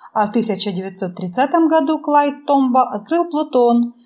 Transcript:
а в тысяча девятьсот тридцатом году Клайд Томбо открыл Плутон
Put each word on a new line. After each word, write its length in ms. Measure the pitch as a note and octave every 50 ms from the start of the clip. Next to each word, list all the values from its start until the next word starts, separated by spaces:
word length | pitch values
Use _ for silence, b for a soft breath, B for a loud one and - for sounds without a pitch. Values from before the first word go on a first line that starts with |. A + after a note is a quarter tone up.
| B B B
а 140 | A3+ G#3 G#3
в 60 | -
тысяча 380 | A#3+ G#3+ - G3+ F#3 - G#3+
девятьсот 440 | F#3 F3 F#3+ F#3+ F#3 - G3 F3+ F3+
тридцатом 540 | - F3+ F3+ F3 B3 C4+ C#4+ F4 E4+ E4 D#4
году 300 | D#4+ D#4+ D#4+ C#4 D#4 D4+
Клайд 460 | D4+ D4 D4 D4 D4 C#4+ C#4+ D4 -
Томбо 380 | - C#4+ C#4 C4+ C4 B3 C4 B3+
открыл 460 | - - G#3 G#3 - D#4+ E4+ F4 F4
Плутон 640 | E4 D4+ D#4 D4+ - B3+ A#3+ A#3+ A#3 A#3+ A#3+ A#3+ B B B